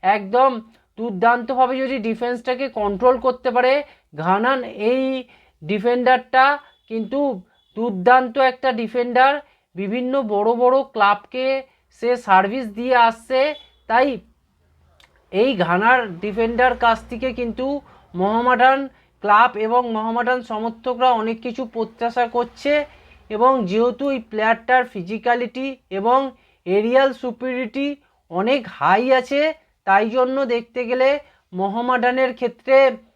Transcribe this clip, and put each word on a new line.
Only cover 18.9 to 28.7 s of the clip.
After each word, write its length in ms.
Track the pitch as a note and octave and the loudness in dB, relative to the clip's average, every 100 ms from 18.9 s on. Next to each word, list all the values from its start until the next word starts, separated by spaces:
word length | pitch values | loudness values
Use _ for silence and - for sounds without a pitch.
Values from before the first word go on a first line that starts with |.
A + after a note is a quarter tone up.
| _ _ _ | _ _ _
ক্লাব 260 | G#3 G#3 B3 G#3 A3 | 2 4 4 2 0
এবং 160 | A#3+ A#3+ A3 | 0 0 -4
মোহামেডান 420 | A3 A3+ A#3+ B3+ A3+ | -4 -2 -2 -2 -4
সমর্থকরা 580 | G#3+ A3+ A3+ B3+ A#3+ B3+ A#3 | -6 -6 -6 -8 0 2 2
অনেক 160 | A3 A3+ B3 | -2 -6 -8
কিছু 160 | A#3 A#3+ | -8 -8
প্রত্যাশা 500 | A3+ A3 - A#3 A#3 A#3 | -6 -8 -4 -4 -2 -2
করছে 380 | A#3+ A#3+ - C#4+ D4 D4 - _ _ _ | -2 -4 -6 -2 -2 -2 -14 _ _ _
এবং 220 | G#3+ B3 C4 F#3+ | 0 2 2 0
যেহেতু 340 | G#3 A#3+ A#3+ C#4 | 0 0 -2 -4
এই 60 | C4+ A3+ | -4 -6
প্লেয়ারটার 520 | G#3+ A3 A3+ - B3+ B3 | -2 0 0 2 0 0
ফিজিক্যালিটি 760 | G#3+ F3 G#3+ A#3+ B3 A#3+ B3+ C4+ C4 _ F#3+ | -8 -10 -6 -2 -2 -4 -8 -10 -10 _ -4
এবং 200 | G#3+ B3+ C4+ - _ _ - | 0 0 0 -10 _ _ -2
এরিয়াল 440 | F#3+ A3 B3+ C4+ B3+ | 0 2 2 2 -2
সুপিরিয়রিটি 680 | B3 A3+ B3+ B3+ A#3+ C#4 C#4+ C#4+ _ _ _ | -10 -8 -8 -6 -8 -6 -6 -8 _ _ _
অনেক 300 | E3+ G#3+ C4+ G#3+ | -4 0 -2 -4